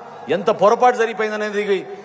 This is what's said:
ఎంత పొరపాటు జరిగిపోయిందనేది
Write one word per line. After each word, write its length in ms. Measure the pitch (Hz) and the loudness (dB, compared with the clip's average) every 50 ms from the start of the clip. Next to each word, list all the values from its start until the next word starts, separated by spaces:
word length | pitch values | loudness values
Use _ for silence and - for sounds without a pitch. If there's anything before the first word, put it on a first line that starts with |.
| - - - - - 127 | -18 -18 -18 -12 -6 -4
ఎంత 220 | 156 190 185 226 | -4 0 0 0
పొరపాటు 460 | - - 185 208 233 233 247 247 240 | 0 4 4 4 4 6 4 4 4
జరిగిపోయిందనేది 920 | 208 226 226 226 - 220 214 214 214 214 208 202 208 208 196 196 180 - - - - - | 2 0 -2 -2 -4 -4 -4 -4 -4 -6 -4 -4 -2 -2 0 -2 -2 -2 -6 -14 -16 -16